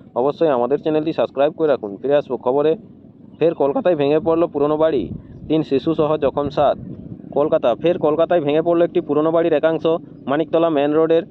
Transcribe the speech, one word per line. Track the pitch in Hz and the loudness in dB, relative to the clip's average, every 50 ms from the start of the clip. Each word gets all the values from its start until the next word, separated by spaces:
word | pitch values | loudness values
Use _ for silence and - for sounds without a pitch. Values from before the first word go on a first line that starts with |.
| - - - | -20 -8 -4
অবশ্যই | 120 123 143 143 - 165 160 | -2 -2 -2 0 0 0 2
আমাদের | 139 120 120 123 139 147 | 2 2 0 0 -2 -2
চ্যানেলটি | - 160 156 156 156 160 156 | -2 -2 -2 -2 -2 -2 -2
সাবস্ক্রাইব | - 123 110 - 131 139 151 156 | -2 -2 -2 0 0 0 0 0
করে | - 160 151 | 0 0 0
রাখুন। | 139 113 - 104 98 | 0 0 -2 -6 -10
ফিরে | 95 - 131 143 | -6 -2 0 0
আসবো | 147 135 - 131 | 0 0 -2 -6
খবরে। | 113 - 123 127 143 147 156 160 156 - - - - - - - - - - - - | -4 -2 -2 0 2 2 0 0 -2 -6 -12 -20 -20 -20 -20 -20 -20 -20 -20 -6 -2
ফের | 147 165 165 | 0 0 2
কলকাতায় | - 147 139 139 - 240 208 180 | 2 0 0 0 0 0 0 0
ভেঙে | 151 143 139 147 156 | 2 2 2 2 2
পড়ল | 151 165 160 165 175 | 2 2 2 2 0
পুরনো | 165 - 147 139 147 151 | 0 0 0 0 0 2
বাড়ি, | 151 160 160 160 131 95 - - - - - - - - - | 2 2 0 0 0 -4 -4 -8 -12 -14 -18 -20 -16 -6 -2
তিন | 147 160 151 | -2 -2 0
শিশুসহ | - 139 135 - 165 160 156 156 147 156 | 0 -2 -2 0 0 0 0 0 0 0
জখম | 151 147 131 120 - 143 143 | 0 0 -2 -2 -2 -4 -2
সাত। | 143 - 147 131 104 - - - - - - - - - - - - | 0 0 2 2 0 -2 -6 -12 -14 -16 -16 -16 -16 -18 -16 -6 -2
কলকাতা, | 139 143 156 - 156 151 127 113 | -2 0 2 2 2 2 0 0
ফের | 110 139 165 180 180 | 2 0 0 0 2
কলকাতায় | 151 151 151 151 165 160 175 180 | 0 0 2 2 2 2 2 0
ভেঙে | 147 143 143 156 160 | 2 2 0 0 2
পড়ল | 170 175 170 170 | 2 2 2 2
একটি | 165 - 175 | 2 0 -2
পুরনো | 165 - 147 147 151 165 | -2 0 0 0 2 2
বাড়ির | 160 170 165 170 160 | 2 2 2 2 2
একাংশ। | 147 - 160 160 156 - 165 160 170 156 - - - - | 2 2 2 0 0 0 0 -2 -2 -4 -10 -20 -12 -6
মানিকতলা | - 135 147 160 151 - 175 165 170 | -2 -2 -2 0 0 0 2 2 2
মেন | 160 143 143 147 151 | 2 2 0 2 2
রোডের | 156 160 160 165 165 - - | 2 2 2 2 0 0 -2